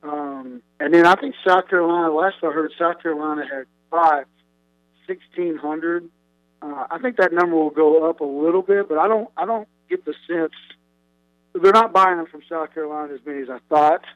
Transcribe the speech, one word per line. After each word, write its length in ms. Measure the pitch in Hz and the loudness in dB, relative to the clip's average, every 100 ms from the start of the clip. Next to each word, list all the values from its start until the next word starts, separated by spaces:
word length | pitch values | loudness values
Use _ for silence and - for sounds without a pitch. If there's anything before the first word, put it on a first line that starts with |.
Um, 600 | 302 294 285 277 131 247 _ _ | -10 -10 -10 -12 -16 -20 _ _
and 140 | 151 | 2
then 120 | 170 170 | 6 6
I 100 | 190 | 4
think 200 | 277 - 190 | 0 -4 2
South 220 | 185 185 | 2 2
Carolina, 440 | 180 170 175 165 | 0 2 0 0
last 260 | 151 185 190 | 0 -2 -2
I 100 | 165 | -4
heard, 200 | 147 156 - | -2 -4 -2
South 220 | 170 170 | -2 -2
Carolina 400 | 170 151 156 151 135 | -6 -4 -4 -6 -8
had 180 | 139 127 _ _ | -12 -14 _ _
five, 340 | 160 165 147 135 _ _ _ _ _ _ _ - | 2 2 2 -4 _ _ _ _ _ _ _ -14
sixteen 500 | 185 _ - 175 156 | -14 _ -6 -6 -6
hundred. 520 | 147 156 165 175 170 _ _ _ _ _ | -8 -8 -6 -6 -8 _ _ _ _ _
Uh, 240 | 294 - - | -16 -12 -10
I 80 | 165 | -6
think 180 | 254 240 | -6 0
that 140 | 185 | 0
number 240 | 170 175 165 | 2 0 0
will 140 | 151 | 0
go 400 | 151 156 160 160 | 2 4 4 2
up 120 | 170 | -4
a 40 | 147 | -6
little 360 | 139 160 180 | -2 0 0
bit, 260 | 185 202 196 | 0 0 0
but 80 | 156 | 0
I 100 | 185 | 0
don't, 220 | 220 220 - | 0 -4 -8
I 80 | 180 | -6
don't 220 | 226 214 _ _ | -6 -8 _ _
get 160 | 185 156 | -8 -8
the 80 | 147 - | -14 -6
sense 260 | 170 160 - _ - _ _ _ _ _ _ _ | -4 -4 -8 _ -20 _ _ _ _ _ _ _
they're 180 | 180 185 | 2 4
not 200 | 196 226 | 6 4
buying 260 | 185 185 175 | 4 4 2
them 100 | 165 | -6
from 140 | 151 _ | -14 _
South 240 | 165 151 | -8 -8
Carolina 400 | - 151 151 147 | -8 -10 -8 -10
as 60 | 139 151 | -12 -12
many 160 | 143 | -12
as 80 | 131 | -12
I 100 | 123 _ | -14 _
thought. 360 | 151 151 170 - | 4 4 2 -2